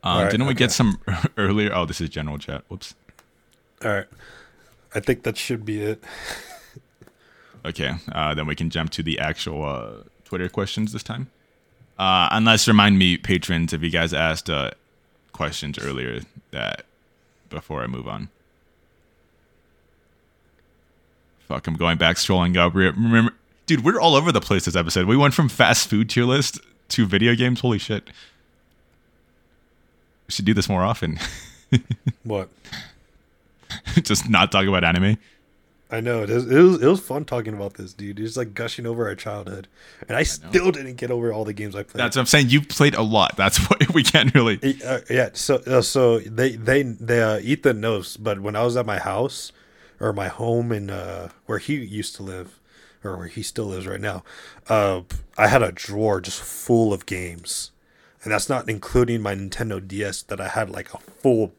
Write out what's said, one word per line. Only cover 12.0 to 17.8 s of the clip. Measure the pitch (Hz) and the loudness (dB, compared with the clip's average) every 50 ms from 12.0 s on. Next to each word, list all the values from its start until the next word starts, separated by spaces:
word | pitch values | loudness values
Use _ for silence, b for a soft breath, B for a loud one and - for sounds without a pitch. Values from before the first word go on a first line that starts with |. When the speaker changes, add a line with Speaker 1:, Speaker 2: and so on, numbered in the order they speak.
| 95 95 92 92 87 - | 2 4 4 4 4 4
Speaker 1:
unless, | - 110 110 113 113 107 - - | 4 4 6 6 6 6 6 6
remind | 113 104 101 104 101 | 6 8 8 6 6
me, | 95 92 90 87 | 6 6 4 2
patrons, | - - - 95 90 - - 90 82 85 82 - | 0 0 -2 -2 0 0 -2 -2 0 0 -2 -2
if | 78 80 | -4 -4
you | 85 | -2
guys | 80 85 82 82 82 | 0 0 0 0 0
asked, | 73 82 80 80 78 - - | 0 0 0 -2 -4 -4 -4
uh, | 80 71 67 57 - _ _ _ _ _ _ _ _ _ _ _ - | -4 -4 -4 -6 -8 _ _ _ _ _ _ _ _ _ _ _ -10
questions | - 80 73 71 - - 71 69 | -8 -8 -6 -6 -8 -8 -10 -10
earlier | - 67 69 67 65 64 62 58 58 - _ _ - _ _ | -8 -8 -8 -6 -6 -6 -8 -8 -10 -12 _ _ -20 _ _
that, | - 69 55 50 50 - - _ _ _ _ _ _ _ _ _ _ _ _ _ | -10 -8 -8 -8 -8 -10 -14 _ _ _ _ _ _ _ _ _ _ _ _ _
before | - 80 - _ 80 69 | -14 -14 -12 _ -10 -8